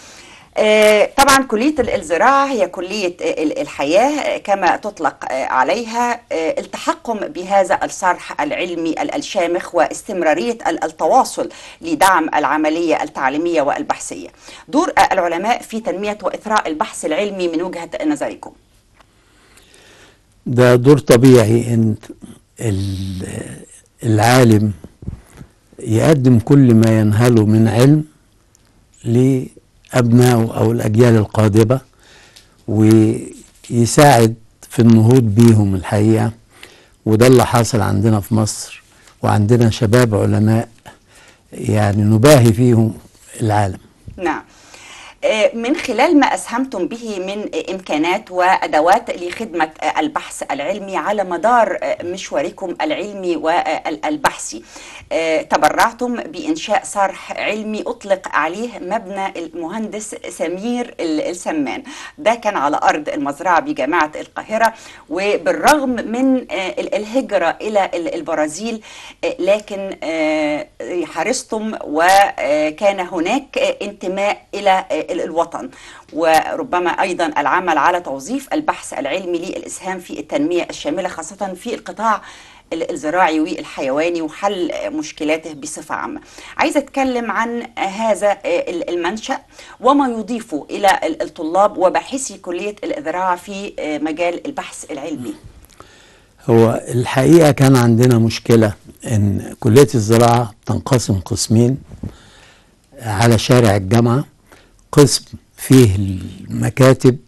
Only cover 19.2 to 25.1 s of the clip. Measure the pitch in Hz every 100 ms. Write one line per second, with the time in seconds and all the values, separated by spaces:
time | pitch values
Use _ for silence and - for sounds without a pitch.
19.2 | _ _ _ _ _ _ _ - - _
20.2 | _ _ - 120 123 123 127 147 - 127
21.2 | 131 123 107 117 113 117 110 104 - -
22.2 | - - _ - 117 95 98 95 95 92
23.2 | 92 107 - - - - _ _ 120 110
24.2 | 113 127 120 107 107 101 - - -